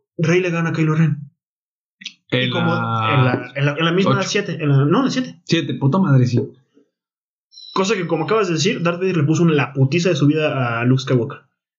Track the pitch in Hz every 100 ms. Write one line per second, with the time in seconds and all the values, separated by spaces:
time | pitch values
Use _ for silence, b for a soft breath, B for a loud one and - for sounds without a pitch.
0 | _ - 165 180 180 170 165 160 156 156
1 | 160 139 - _ _ _ _ _ _ -
2 | - - - 123 127 170 170 117 117 113
3 | 110 131 127 123 123 139 143 143 165 175
4 | 190 196 185 208 175 147 147 139 143 208
5 | 269 254 247 - - 165 143 - 139 190
6 | 160 131 117 113 - - _ _ _ _
7 | _ _ _ _ _ - - - 190 208
8 | 165 160 156 220 190 156 143 139 170 175
9 | 190 170 143 160 170 151 - 139 135 175
10 | 185 147 147 156 151 131 120 117 123 131
11 | - 127 107 - _ _ _